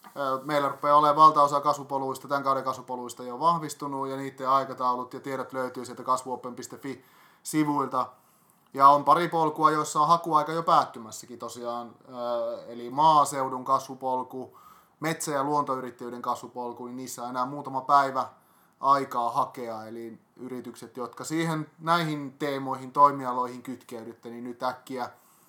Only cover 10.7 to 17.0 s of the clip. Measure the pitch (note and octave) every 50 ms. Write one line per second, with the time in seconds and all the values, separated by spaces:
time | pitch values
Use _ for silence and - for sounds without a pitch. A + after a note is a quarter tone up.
10.7 | E3+ D3 B2+ - - A#2 A2+ G#2+ G#2+ - - G#2+ A#2+ A#2 A#2+ A2+ A2+ B2 A#2+ A#2+
11.7 | A#2+ A#2+ A#2 A2+ A2+ - - - B2+ B2 A#2+ A#2+ A#2+ A#2 A#2 A#2 A#2 F#2+ D#2 G#2+
12.7 | A#2+ A#2+ A#2+ A#2+ C3 C#3+ D#3 D#3+ D#3 D3 C#3 - D3 C#3 C3 C3 C3 B2+ B2+ C3+
13.7 | C3+ C3 C3+ - C3+ B2+ C3+ C3 B2+ B2+ A#2+ - - C3 A#2+ G#2+ - - - -
14.7 | - - _ _ _ _ D3+ D#3+ E3 D#3+ - E3 D3 C3+ C3+ D3 D3+ D3 C3+ C3+
15.7 | C3 C3 B2+ A#2+ A#2 - B2 A#2+ B2 A#2+ A#2+ B2 A#2 - - A#2+ A#2+ B2 B2 A#2+
16.7 | A#2 A#2 B2 A#2+ B2 B2+